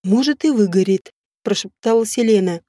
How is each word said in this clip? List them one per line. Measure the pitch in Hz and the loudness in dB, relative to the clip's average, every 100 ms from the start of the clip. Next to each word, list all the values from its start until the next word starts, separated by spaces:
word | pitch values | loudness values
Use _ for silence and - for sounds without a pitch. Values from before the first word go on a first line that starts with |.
"Может, | 185 220 269 285 311 | 0 0 0 0 0
и | |
выгорит", | 247 202 180 185 190 - _ _ _ | 2 2 2 0 -2 -4 _ _ _
прошептала | - 202 190 _ 233 226 220 | -6 -6 -8 _ 0 0 0
Селена. | - 226 214 185 170 | -2 2 2 0 -6